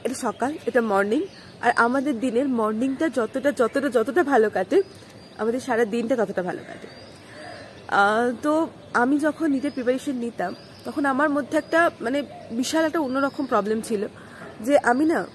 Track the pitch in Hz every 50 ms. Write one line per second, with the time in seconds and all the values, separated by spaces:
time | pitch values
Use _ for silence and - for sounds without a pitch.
0 | - 226 262 - 262 226 196 - 226 262 302 - - - 226 254 233 220 202 190
1 | 202 208 220 294 392 392 - - - - - - - 233 - - 233 240 247 277
2 | 262 294 262 220 233 254 220 233 285 285 254 233 220 214 220 214 254 269 269 262
3 | 320 320 226 262 220 220 - 269 240 285 - - 247 214 - 285 269 285 220 247
4 | 220 240 247 339 339 269 277 233 220 208 - 190 190 185 - 381 381 - - -
5 | - - - - - - - - 214 226 233 262 - 262 240 220 240 208 196 233
6 | 226 226 262 233 208 190 196 - 180 180 160 - - - - - - - - -
7 | - - - - - - - - - - - - - - - - - - - 196
8 | 202 202 214 226 240 247 247 220 - 302 302 311 330 - - - - - - 214
9 | 240 254 285 285 294 311 294 - 320 320 277 262 233 285 - 269 240 233 254 262
10 | - 285 269 247 233 233 226 - 190 180 240 - - - - - - 247 240 302
11 | 285 277 269 254 294 311 285 294 277 - - 311 294 - - 320 339 330 - -
12 | - 240 262 285 269 - - - - - 226 226 262 - - 320 330 311 285 339
13 | 302 254 254 269 269 277 269 - 285 247 254 214 202 208 220 226 214 - 226 196
14 | 208 - - - - - - - - - - - 214 233 285 - - 226 240 254
15 | 311 311 339 226 175 -